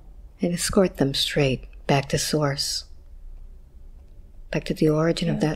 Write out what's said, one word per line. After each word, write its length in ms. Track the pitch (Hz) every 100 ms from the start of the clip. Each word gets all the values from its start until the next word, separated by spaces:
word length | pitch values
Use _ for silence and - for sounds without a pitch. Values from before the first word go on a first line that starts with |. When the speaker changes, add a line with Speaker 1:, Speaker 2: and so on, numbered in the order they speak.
| - - - -
Speaker 1:
and 120 | 180
escort 440 | 175 - - 185 -
them 160 | 139
straight 540 | 139 - - 139 127 - - -
back 240 | 139 135
to 80 | 156
source, 680 | - 151 143 139 - - - - - - - - - - - - - - - - - - -
back 120 | 160 -
to 80 |
the 160 | 170 156
origin 400 | 151 160 165 170
of 100 | 147
Speaker 2:
Thank 40 | 151